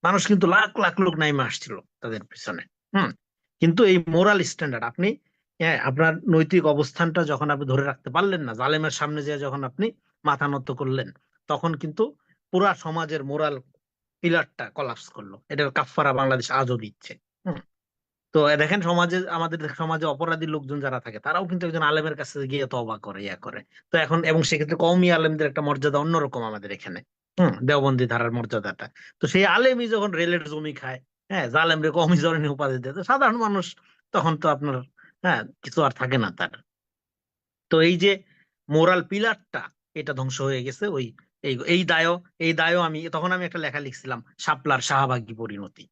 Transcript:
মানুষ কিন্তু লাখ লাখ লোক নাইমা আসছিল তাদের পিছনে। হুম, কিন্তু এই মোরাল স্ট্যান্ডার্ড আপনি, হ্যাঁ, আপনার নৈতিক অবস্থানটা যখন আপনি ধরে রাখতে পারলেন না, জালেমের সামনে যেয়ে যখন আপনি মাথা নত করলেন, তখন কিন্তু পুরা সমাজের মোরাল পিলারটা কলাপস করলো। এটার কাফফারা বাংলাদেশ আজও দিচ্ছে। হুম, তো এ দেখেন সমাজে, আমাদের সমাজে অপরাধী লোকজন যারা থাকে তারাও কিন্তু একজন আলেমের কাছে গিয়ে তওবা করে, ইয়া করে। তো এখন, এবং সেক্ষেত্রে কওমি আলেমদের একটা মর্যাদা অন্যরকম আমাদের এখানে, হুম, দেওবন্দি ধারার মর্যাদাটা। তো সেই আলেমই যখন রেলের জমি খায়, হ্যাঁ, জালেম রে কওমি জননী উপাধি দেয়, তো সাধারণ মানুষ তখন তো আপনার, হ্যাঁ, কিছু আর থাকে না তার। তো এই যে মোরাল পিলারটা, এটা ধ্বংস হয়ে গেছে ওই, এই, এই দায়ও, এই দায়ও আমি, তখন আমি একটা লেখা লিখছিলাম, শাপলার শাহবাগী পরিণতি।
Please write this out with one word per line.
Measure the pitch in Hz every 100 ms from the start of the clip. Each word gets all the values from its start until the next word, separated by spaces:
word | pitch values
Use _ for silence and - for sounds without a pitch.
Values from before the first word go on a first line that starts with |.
মানুষ | 170 190 -
কিন্তু | 202 175
লাখ | 190 214 -
লাখ | 185 175
লোক | 185 156
নাইমা | 151 143
আসছিল | 120 - - 98 _ _
তাদের | 120 110
পিছনে। | 95 - - 87 - _ _
হুম, | 196 139 - _ _ _ _
কিন্তু | 165 170
এই | 220 185 165
মোরাল | 165 196 208
স্ট্যান্ডার্ড | 156 - 151 120
আপনি, | 113 123 190 294 _ _ _ _
হ্যাঁ, | 165 151
আপনার | - 131 160 160 -
নৈতিক | 160 160 180 160
অবস্থানটা | 147 143 - 170 160
যখন | 156 135 147
আপনি | 143 139
ধরে | 131
রাখতে | 139 131 -
পারলেন | 143 196 180
না, | 135
জালেমের | 110 131 156 156
সামনে | 147 147 151
যেয়ে | 143 147
যখন | 139 139
আপনি | 131 127 214 - _ _
মাথা | 151 139 143
নত | 139 135
করলেন, | 131 135 131 101 - _ _ _
তখন | 147 165
কিন্তু | 160 160 151 233 - _ _ _
পুরা | 180 196
সমাজের | 180 165 165 160 151
মোরাল | 139 147 151 139 131 _ _ _ _ _
পিলারটা | 175 165 147 - 117
কলাপস | - 135 110 -
করলো। | - 101 98 _
এটার | 147 143
কাফফারা | 135 131 - 143
বাংলাদেশ | 135 135 131 117
আজও | 131 127 120
দিচ্ছে। | 110 _ - - _ _ 185
হুম, | 160 - _ _ _ _ _ _
তো | 156 147
এ | 151
দেখেন | 151 202
সমাজে, | 170 175 175 180 185
আমাদের | 170 165 165 151
সমাজে | 135 160 160 160
অপরাধী | 131 165 160 160
লোকজন | 156 135 143
যারা | 135 127
থাকে | 120 107
তারাও | 143 170 190
কিন্তু | 180 170
একজন | 160
আলেমের | 151 156 156 147
কাছে | 147 147 135
গিয়ে | 139 131
তওবা | 127 113 107
করে, | 107 95
ইয়া | 101 92
করে। | 101 104 - - _
তো | 170
এখন, | 147 165
এবং | 160 160
সেক্ষেত্রে | 151 156 147 156
কওমি | 165 180 180
আলেমদের | 170 160 156 147
একটা | 139
মর্যাদা | 147 139 147 143
অন্যরকম | 151 165 139 123
আমাদের | 113 107 101
এখানে, | 98 - 90 - _ _ -
হুম, | 170 101 127
দেওবন্দি | 147 135 131 123
ধারার | 117 117
মর্যাদাটা। | 120 110 113 101 92 110 - - _
তো | 147
সেই | 180 196
আলেমই | 185 254 254 233
যখন | 214 202
রেলের | 165 170 175
জমি | 151 156 151
খায়, | 135 131 127 _ _ _
হ্যাঁ, | 196 127
জালেম | 143 165 160
রে | 156
কওমি | 160 160 175
জননী | 160 160 147
উপাধি | 139 139 131
দেয়, | 127
তো | 151
সাধারণ | 185 269 262 233
মানুষ | 220 202 175 - _ _ _
তখন | - 160 156
তো | 165
আপনার, | 139 147 127 127 _ _ _
হ্যাঁ, | 185 131 110 -
কিছু | 139 165
আর | 143
থাকে | - 127 131
না | 104 85
তার। | 92 - _ _ _ _ _ _ _ _ _ _ _
তো | 160
এই | 165 180
যে | 196 196 _ _ _ _ -
মোরাল | 151 170 180
পিলারটা, | 175 202 226 214 _ - - _ _
এটা | 160 151
ধ্বংস | 131 131 131
হয়ে | 135 135 127
গেছে | 135 208
ওই, | 151 120 - _ _
এই, | 143 123 143
এই | 175
দায়ও, | 170 165 165 175 175 _
এই | 165
দায়ও | 160 165 180
আমি, | 165 156 160
তখন | 160 175
আমি | 180
একটা | 175 175
লেখা | 151 147
লিখছিলাম, | 139 127 135 120 - _
শাপলার | - 147 151 135
শাহবাগী | - 135 135 123 107
পরিণতি। | 113 113 101 95 _ 135